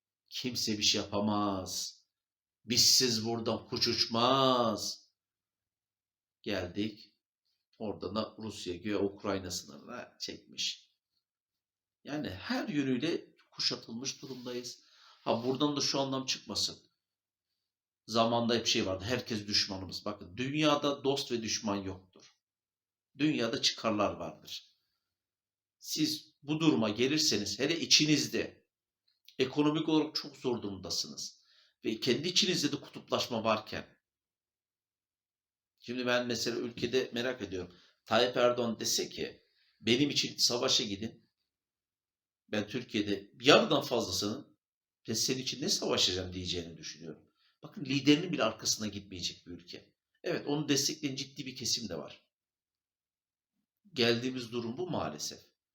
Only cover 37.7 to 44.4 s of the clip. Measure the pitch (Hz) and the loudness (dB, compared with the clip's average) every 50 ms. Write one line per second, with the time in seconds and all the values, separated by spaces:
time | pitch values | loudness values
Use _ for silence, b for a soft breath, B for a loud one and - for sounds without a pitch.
37.7 | B B B B B B B - 110 117 123 127 - 127 123 123 120 123 117 113 | B B B B B B B 2 4 4 4 4 4 4 4 4 4 4 0 -2
38.7 | 107 - 113 - - - - - - - 71 - - - _ b b b b b | -2 -2 -2 -2 0 0 -2 -4 -4 -6 -8 -8 -8 -14 _ b b b b b
39.7 | b b - 110 123 131 147 139 127 - 131 117 - - - - 120 123 131 131 | b b 2 2 4 4 4 2 2 0 0 0 0 2 2 2 2 2 2 2
40.7 | - - 123 104 98 95 110 - - - _ _ _ _ _ _ _ _ _ _ | 2 2 2 0 -4 -6 -6 -8 -10 -12 _ _ _ _ _ _ _ _ _ _
41.7 | _ _ _ _ _ _ _ _ _ _ _ _ _ _ _ - 107 104 101 - | _ _ _ _ _ _ _ _ _ _ _ _ _ _ _ -4 -2 -2 -2 -2
42.7 | - 120 113 - - 104 - 104 98 - - - - - 120 139 175 226 226 - | -6 -6 -6 -2 -2 0 0 0 -2 -4 -4 -12 -8 2 8 10 10 10 8 6
43.7 | 151 135 - - 127 117 104 95 95 - 104 104 120 139 | 2 0 0 0 0 0 0 0 -2 -2 -2 -2 -4 -4